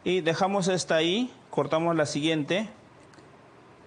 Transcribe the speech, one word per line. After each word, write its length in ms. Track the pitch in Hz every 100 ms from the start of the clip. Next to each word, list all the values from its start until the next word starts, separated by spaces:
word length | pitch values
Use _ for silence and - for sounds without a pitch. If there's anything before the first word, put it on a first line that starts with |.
Y 160 | 185 185
dejamos 480 | 160 160 190 202 185
esta 260 | 180 -
ahí, 380 | 165 165 202 247 - -
cortamos 460 | - 143 160 170 165
la 100 | 143
siguiente. 600 | 147 156 156 139 180 214 - - - - - - - - - - -